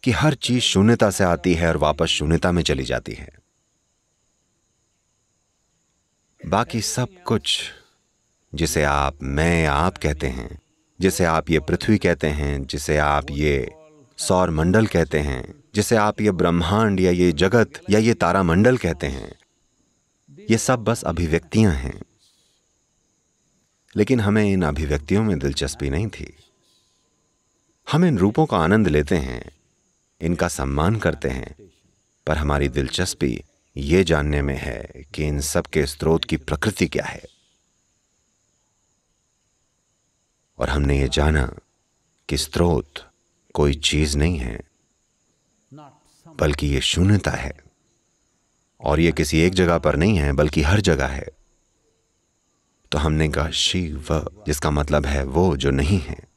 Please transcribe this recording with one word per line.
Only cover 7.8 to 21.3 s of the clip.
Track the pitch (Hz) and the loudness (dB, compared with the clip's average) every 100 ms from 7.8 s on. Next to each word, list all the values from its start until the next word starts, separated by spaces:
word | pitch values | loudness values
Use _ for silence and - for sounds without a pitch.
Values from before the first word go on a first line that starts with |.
| _ _ _ _ _ _ _ 76 | _ _ _ _ _ _ _ -4
जिसे | 78 80 | -2 0
आप | 71 71 69 - | 0 2 -2 -4
मैं, | 67 69 82 85 78 | -4 0 2 2 2
आप | 71 87 - | 2 0 -2
कहते | 80 73 73 | -4 -4 -6
हैं, | 64 58 73 _ _ _ _ | -6 -12 -16 _ _ _ _
जिसे | 92 - 85 | -2 2 2
आप | 80 78 | 2 2
ये | 78 | 0
पृथ्वी | 71 87 - 107 | 0 -4 2 2
कहते | 90 82 78 | 2 0 -2
हैं, | 73 71 71 67 | -2 -2 -4 -6
जिसे | 73 - 76 | -8 -2 0
आप | 73 73 71 | 2 0 -2
ये | 71 76 69 62 - - _ - - | -2 0 0 -4 -12 -20 _ -20 -12
सौर | - 92 92 | 0 2 2
मंडल | 78 85 104 110 | 0 2 2 2
कहते | 85 80 76 | 0 0 -2
हैं, | 73 65 - - _ - | -4 -6 -10 -18 _ -4
जिसे | - 113 | 0 2
आप | 104 - | 2 0
ये | 107 | -2
ब्रह्मांड | 90 85 87 80 101 113 95 | 2 0 0 0 0 2 2
या | 92 | 2
ये | 90 90 | 4 2
जगत | 73 92 117 107 - - | 2 2 2 0 -4 0
या | 104 | 2
ये | 113 | 2
तारामंडल | 113 85 95 90 85 117 127 | 2 0 2 2 4 4 2
कहते | 87 80 73 | -2 -4 -6
हैं, | 67 - - _ _ _ _ _ _ _ _ _ 156 202 | -8 -14 -18 _ _ _ _ _ _ _ _ _ -20 -2
ये | 113 | 0
सब | - 127 | 2 0
बस | 107 120 | 0 -2
अभिव्यक्तियां | - 82 87 | -4 -4 -2